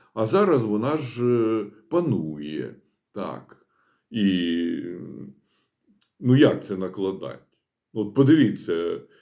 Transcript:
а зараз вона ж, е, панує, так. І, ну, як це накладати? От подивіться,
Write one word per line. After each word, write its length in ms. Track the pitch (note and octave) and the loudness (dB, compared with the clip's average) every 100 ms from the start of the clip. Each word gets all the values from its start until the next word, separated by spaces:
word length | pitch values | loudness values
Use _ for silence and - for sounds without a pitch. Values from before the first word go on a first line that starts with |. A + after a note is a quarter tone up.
| _ | _
а 120 | A2+ A2 | -4 0
зараз 380 | F#3 G3+ D3 | 2 4 2
вона 340 | A2 G#2 B2 D#3 | 2 -2 0 -4
ж, 280 | C3 A2+ B2 | -6 -2 0
е, 400 | A#2+ A2+ A2+ G2+ - _ | 2 2 0 -4 -12 _
панує, 840 | E3+ E3+ G2 D#2 D2+ D2+ D2+ A#1 A#1 _ _ _ | -2 0 -2 -4 -8 -10 -8 -10 -14 _ _ _
так. 520 | G#2 F2 A#1+ - - _ _ _ _ _ | -10 -10 -10 -16 -20 _ _ _ _ _
І, 540 | A2+ G2 F#2 F2 E2+ E2+ D#2+ E2+ F2 D#2+ - - - _ _ _ _ _ _ _ _ | 0 2 2 0 -2 -2 -4 -8 -12 -14 -16 -18 -20 _ _ _ _ _ _ _ _
ну, 160 | C3 C3 | 4 6
як 300 | D3+ - - | 6 4 -6
це 120 | F#2+ | -8
накладати? 680 | F#2 G#2 F#2+ F#2+ C#2 - _ _ _ _ _ | -8 -6 -6 -6 -12 -16 _ _ _ _ _
От 200 | A2+ G2+ | -8 -2
подивіться, 880 | - C3+ D#3+ A2+ - - E2 E2+ D#2 - _ | 4 6 6 4 0 -4 -4 -4 -6 -10 _